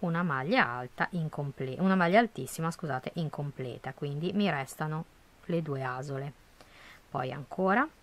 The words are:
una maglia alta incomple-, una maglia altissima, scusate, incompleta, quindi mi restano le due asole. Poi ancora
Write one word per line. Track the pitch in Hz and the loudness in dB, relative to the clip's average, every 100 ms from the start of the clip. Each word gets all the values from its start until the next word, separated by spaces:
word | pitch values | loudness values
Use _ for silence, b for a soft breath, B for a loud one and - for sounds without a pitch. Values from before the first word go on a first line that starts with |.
una | 175 165 | -2 0
maglia | 175 135 139 247 143 | 0 0 2 2 2
alta | 123 123 - 170 | 0 -6 -2 -2
incomple-, | 180 156 - 143 - 131 127 | -2 -4 -4 -6 -4 -6 2
una | 185 | 4
maglia | 190 170 202 | 6 6 6
altissima, | 240 - - - 160 | 6 0 -8 -4 -4
scusate, | - 156 131 - | -2 -4 -4 -4
incompleta, | - 156 - 147 - 127 - 135 | -4 -4 -4 -6 -6 -8 -8 -10
quindi | - 143 143 175 | -6 -4 -2 0
mi | 202 202 | 2 2
restano | 143 135 - 156 156 - - - - | 0 -4 -4 -4 -4 -6 -14 -20 -14
le | - 170 | -2 -2
due | 156 135 | 0 -2
asole. | 131 127 143 135 143 - - B B B B B - | -4 -4 -6 -6 -6 -10 -20 B B B B B -6
Poi | 143 131 | -4 -4
ancora | 135 131 - 190 208 302 - | -6 -8 2 4 4 2 -4